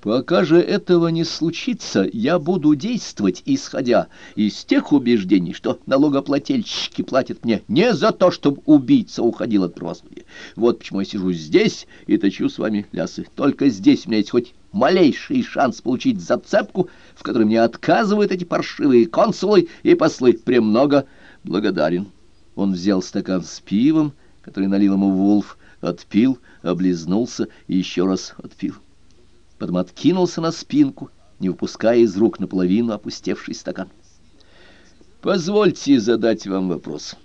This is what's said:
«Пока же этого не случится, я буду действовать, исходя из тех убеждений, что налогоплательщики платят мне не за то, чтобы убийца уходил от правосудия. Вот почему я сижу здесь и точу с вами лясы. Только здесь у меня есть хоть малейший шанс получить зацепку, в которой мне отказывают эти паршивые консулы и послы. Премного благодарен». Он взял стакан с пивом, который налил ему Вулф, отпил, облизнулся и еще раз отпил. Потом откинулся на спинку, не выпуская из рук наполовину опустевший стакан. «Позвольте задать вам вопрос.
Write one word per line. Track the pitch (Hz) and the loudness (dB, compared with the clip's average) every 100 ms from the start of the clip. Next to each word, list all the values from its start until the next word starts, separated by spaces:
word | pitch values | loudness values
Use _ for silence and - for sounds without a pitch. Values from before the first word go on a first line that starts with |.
«Пока | - 120 - 180 | -2 -4 0 0
же | 175 165 | 4 2
этого | - 202 - 180 170 | 2 -2 2 2 2
не | 165 | 0
случится, | 165 - 165 170 - 233 - 110 95 | -4 -2 -4 -4 -6 -8 -4 -2 -2
я | - 117 175 | -2 0 0
буду | 147 190 151 147 | 0 0 2 0
действовать, | 180 240 - - 101 - - | 0 -6 -8 -2 -2 -2 -2
исходя | 135 - - 123 110 85 - - - | -4 -2 -6 0 0 0 -10 -16 -2
из | 107 - - | -2 -2 0
тех | 277 - | 0 2
убеждений, | 147 120 117 92 98 87 | 2 4 0 4 2 2
что | - 113 107 - | -6 -6 -6 -2
налогоплательщики | 131 147 139 139 143 139 135 104 - - - | 2 2 0 -2 -4 -2 -4 -4 -8 -8 -8
платят | 110 127 123 110 113 | -2 -2 -2 -6 -2
мне | 104 - | -2 0
не | 117 226 | 0 2
за | 180 165 | 2 0
то, | 165 185 | 2 0
чтобы | 170 143 143 - | 2 -2 -2 4
убийца | 151 123 139 101 - | 4 6 2 2 -2
уходил | 113 - 110 104 | -2 -2 -2 0
от | 90 - | 0 -4
правосудия. | 85 82 - - - - - - | -10 -10 -14 -20 -20 -20 -18 -2
Вот | 117 120 | 0 0
почему | - 90 | -6 -6
я | 98 | -6
сижу | 107 92 | -4 -2
здесь | 85 78 85 214 - - - - | -4 -4 -2 -2 -4 -18 -20 -4
и | 104 | -2
точу | 101 - 139 | 0 -2 -6
с | - | -4
вами | - 104 101 | -6 -6 -6
лясы. | - 85 - 95 - | -8 -8 -8 -16 -4
Только | 139 127 139 | -2 0 0
здесь | 101 101 135 - | 2 2 2 2
у | |
меня | 110 | -2
есть | 101 | 0
хоть | 123 120 - _ | -2 -4 -14 _
малейший | 95 131 185 165 - - 135 | 0 2 4 2 2 -4 -4
шанс | 110 - 135 - | -4 -2 -2 -2
получить | - 123 135 107 | -6 -2 -2 -4
зацепку, | 85 120 - 196 - - 175 - - - | -2 -4 0 -2 -2 -4 -4 -6 -20 -14
в | |
которой | - 120 107 | -4 0 2
мне | 113 | 4
отказывают | 117 - - 180 226 208 202 | 2 0 0 2 2 0 0
эти | 190 | -2
паршивые | 175 165 143 - 147 123 113 | -4 -4 -6 -2 4 4 4
консулы | - - - 185 208 - - | 2 0 0 2 2 2 -4
и | - 170 | 2 4
послы. | 156 - 127 | 2 2 2
Премного | 113 - 120 107 107 143 139 139 - - - - | 2 2 2 2 2 4 2 0 -14 -20 -20 -6
благодарен». | 95 107 92 78 87 101 - - - _ - | -2 -2 0 0 -2 -6 -14 -20 -20 _ -6
Он | 98 | -4
взял | 90 90 95 | -2 0 0
стакан | 92 104 95 92 | -2 -8 -4 -6
с | 82 - | -6 -16
пивом, | - 98 131 156 151 - - - | -4 0 2 2 -2 -6 -20 -20
который | - - 98 | -16 -6 -2
налил | 98 101 98 | 2 2 2
ему | 98 | 2
Вулф, | 95 98 104 98 - - - | 2 2 2 0 -12 -20 -10
отпил, | - 90 - 101 127 131 _ - | -8 -8 -4 2 2 0 _ -10
облизнулся | 85 87 92 87 80 95 120 - 113 - _ | -6 -2 0 -2 -2 -2 -2 -6 -8 -10 _
и | 92 | -4
еще | 90 - 92 | -2 -2 -2
раз | 95 - - | -2 -6 -18
отпил. | - - - - _ - - - - _ _ _ | -20 -10 -10 -10 _ -20 -20 -20 -20 _ _ _
Потом | 95 87 | -4 -4
откинулся | 90 - 139 185 180 - | -4 0 0 2 0 -2
на | 165 | -6
спинку, | 160 - 143 139 - 139 _ _ _ | -6 -4 0 0 0 -18 _ _ _
не | 92 | -6
выпуская | 87 98 - 110 120 | -4 -8 -2 2 4
из | 117 90 | 4 4
рук | 110 - | 0 0
наполовину | 92 95 90 98 117 | -6 -2 2 2 0
опустевший | 104 117 - - - - - | -4 -10 -10 -8 -8 -8 -12
стакан. | - 180 95 _ _ _ _ _ _ _ - - _ _ - _ | -10 -10 -12 _ _ _ _ _ _ _ -20 -20 _ _ -20 _
«Позвольте | - 202 160 208 208 123 - 139 | -2 -2 0 2 2 0 2 2
задать | 104 113 113 110 101 | 4 2 2 0 -2
вам | 95 92 | -4 -2
вопрос. | 80 - 73 - - | -4 -8 -12 -14 -20